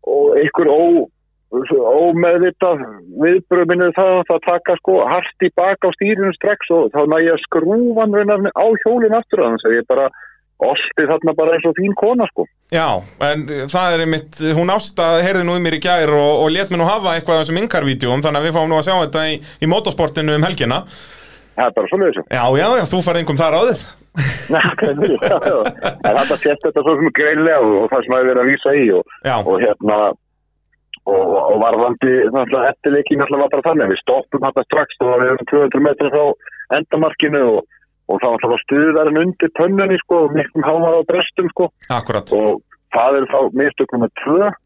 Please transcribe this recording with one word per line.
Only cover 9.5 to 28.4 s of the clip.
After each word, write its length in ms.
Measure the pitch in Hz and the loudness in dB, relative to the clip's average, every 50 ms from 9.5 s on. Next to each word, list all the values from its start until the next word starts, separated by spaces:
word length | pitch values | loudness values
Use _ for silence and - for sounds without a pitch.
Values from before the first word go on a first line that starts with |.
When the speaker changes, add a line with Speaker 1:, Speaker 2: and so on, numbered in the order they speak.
| 113 | 0
Speaker 1:
hann, 220 | 113 - 113 117 | 0 0 0 0
ég 120 | 117 120 | 0 0
bara 200 | _ 127 135 139 131 - - - - _ _ _ _ _ _ | _ 0 0 0 -2 -4 -8 -20 -20 _ _ _ _ _ _
olti 440 | - 120 143 - - - - - 156 | -2 -2 0 -2 -4 -4 -2 -2 0
þarna 300 | 135 160 156 160 160 151 | 0 0 0 0 -2 0
bara 200 | 160 156 165 165 | 2 2 2 0
eins 100 | 165 165 | 2 0
og 80 | 170 160 | -2 -2
fín 160 | - 190 202 196 | 0 -2 -2 -2
kona, 320 | - 202 220 254 247 220 | 0 0 0 2 0 -2
sko. 180 | - _ - 87 - _ _ _ | -2 _ -6 -6 -6 _ _ _
Speaker 2:
Já, 180 | _ 165 165 160 143 107 92 95 98 - | _ -2 -2 0 0 -2 -4 -6 -10 -8
en 240 | - 127 147 151 151 151 143 151 139 131 | -4 -4 -2 -2 -4 -6 -6 -8 -8 -8
það 300 | 143 - 180 185 175 170 | -4 -2 -2 0 0 0
er 80 | 165 165 | 0 0
einmitt, 340 | 160 160 156 156 - - - 156 156 156 | -2 -2 -4 -6 -12 -10 -6 -2 -2 0
hún 180 | 160 170 180 | 0 0 0
Ásta 380 | 196 214 208 - - - 170 165 165 | -2 -2 -4 -6 -4 -2 0 2 2
heyrði 260 | 165 175 185 196 185 175 | 2 2 0 0 0 -2
nú 140 | 170 175 | -2 -2
í 60 | 175 175 | -2 -2
mér 120 | 165 160 | -2 -2
í 60 | 156 156 | -2 -2
gær 280 | 180 180 170 160 147 | 0 0 2 2 2
og, 340 | 147 147 143 147 151 127 156 | 2 2 4 4 2 2 2
og 80 | 156 160 | 0 0
lét 180 | 185 196 - | -2 -2 -2
mig 80 | 180 170 | -2 0
nú 80 | 165 | 0
hafa 240 | 175 208 220 196 185 | 0 0 0 -2 -2
eitthvað 300 | 165 165 160 - 165 160 | -4 -2 -2 0 0 0
af 20 | 156 | 0
þessum 160 | 156 160 180 | -2 -2 -4
Incar-vídeóum, 640 | 220 233 - 170 143 139 131 117 131 120 123 139 147 | -4 -2 -2 -2 -2 -2 -2 -2 -2 -2 -2 0 -2
þannig 160 | 156 147 143 | -2 -2 -2
að 80 | 151 | -2
við 80 | 165 156 | -2 0
fáum 160 | 165 156 160 | -2 0 0
nú 60 | 160 156 | 0 0
að 80 | 151 | 0
sjá 80 | 185 190 | 0 0
þetta 300 | 185 160 143 - 156 156 | 0 -2 -2 -2 -4 -2
í, 80 | 156 156 147 151 - - | -4 -6 -6 -10 -20 -10
í 140 | _ 156 156 | _ -2 0
motorsportinu 680 | 175 220 220 190 139 - 165 151 139 156 156 151 151 | 0 0 -2 -4 -2 -2 -4 -2 -2 -4 -2 -2 0
um 100 | 151 156 | 0 0
helgina. 320 | 185 180 - 135 117 127 175 - - - - - - - - - - - - - _ | -2 -2 -4 -2 -2 -2 -4 -6 -10 -20 -20 -20 -20 -20 -20 -20 -20 -20 -20 -20 _
Speaker 1:
Það 160 | _ - 123 | _ -2 -2
er 80 | 117 - | 0 0
bara 160 | 113 101 - | -2 -2 -2
svoleiðis, 260 | - 196 196 165 - | 0 0 0 0 0
já. 60 | 98 - _ | -2 -6 _
Speaker 2:
Já, 160 | - 127 120 123 131 | -4 0 0 2 2
já, 140 | 143 175 214 | 2 2 2
já, 160 | 254 247 175 | 0 0 0
þú 160 | - 185 185 | -2 -2 -2
færð 200 | 175 196 170 170 | -2 -2 -2 -2
engum 180 | 160 156 147 135 | -2 -2 -2 0
það 140 | 165 160 151 | 0 2 2
ráðið. 300 | 170 226 247 220 - - - - _ _ _ _ | 2 2 2 0 -2 -6 -18 -20 _ _ _ _
Speaker 1:
<laughs> 380 | 165 135 131 123 - - - - | -4 -4 -4 -4 -6 -6 -2 -2
Nei, 80 | 156 151 | 0 0
það 220 | - - - 220 | -2 -2 -2 -2
er 80 | 147 139 | -2 0
mjög, 300 | 143 143 127 139 - - | 0 0 0 0 -2 0
já, 100 | 175 196 | 0 0
já. 200 | 160 - 196 170 - 104 247 - - - | 0 0 0 0 0 -2 -2 -4 -6 -8
En 340 | - - - - 180 110 139 | -8 -6 -2 -2 0 0 0
þarna 160 | 139 135 151 | 0 -2 -2
sést 260 | - - 151 147 - - | 0 0 -2 -2 0 -2
þetta 200 | 160 - 151 131 | -2 0 2 2
svo 120 | 156 160 | 2 2
sem 160 | 139 160 160 | 2 0 0
greinilega 480 | - - 151 151 156 151 160 165 160 143 | 0 0 0 0 2 2 2 2 4 4
og, 160 | 120 110 104 | 4 2 2
og 120 | 98 113 | 2 0
það 180 | 110 139 127 113 | 0 0 -2 -2
sem 100 | 120 127 | 0 0
að 120 | 131 127 | 2 2
vera 180 | 127 127 123 | 2 2 2